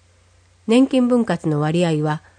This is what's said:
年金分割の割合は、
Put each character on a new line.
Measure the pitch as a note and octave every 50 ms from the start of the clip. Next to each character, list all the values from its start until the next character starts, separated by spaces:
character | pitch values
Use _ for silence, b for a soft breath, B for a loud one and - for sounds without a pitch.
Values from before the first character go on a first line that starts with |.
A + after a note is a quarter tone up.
| _ _ _ _ _ _ _ _ _ _ _ _ -
年 | G#3+ A3+ B3+ C4+
金 | C4 C4+ B3+ B3
分 | A#3+ B3 A#3+ A3+
割 | - E3+ - -
の | D#3+ D3+ D3
割 | D3+ D#3 E3 F3 F3
合 | E3 D#3+ D3+ D3+
は、 | D3+ D3+ D#3 b b b